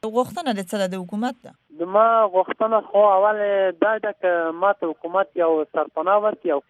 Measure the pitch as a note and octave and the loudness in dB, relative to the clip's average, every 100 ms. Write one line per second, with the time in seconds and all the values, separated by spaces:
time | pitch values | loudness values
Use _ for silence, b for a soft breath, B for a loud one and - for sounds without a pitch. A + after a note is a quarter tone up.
0 | A3 A3 B3 C4+ D#4+ G3+ F#3 G#3+ F#3+ F#3 | -4 -4 -4 -4 -6 -6 -6 -4 -4 -6
1 | F3+ G#3 A#3+ C4+ - _ _ D#3+ E3+ G3 | -8 -6 -6 -8 -18 _ _ -10 -2 2
2 | A3+ A3+ G#3+ F3+ F#3 - A3 A3 - G3+ | 4 4 2 2 -2 -2 0 0 2 4
3 | G#3 F#3+ G3+ G#3+ G3+ G3 F#3+ E3+ G3+ A3 | 6 6 2 2 0 2 0 0 -2 0
4 | G#3+ G3+ F#3 F3 E3 E3 F#3+ G3+ E3+ D#3 | -4 -4 -2 0 -2 -2 -2 0 -4 -8
5 | E3 F#3 F#3+ - E3 D#3+ D3+ D#3+ D3+ - | -4 -2 -2 0 0 0 -2 -4 -4 -4
6 | E3 G#3 G#3+ - F3 C#3+ _ | 0 2 0 -4 -4 -4 _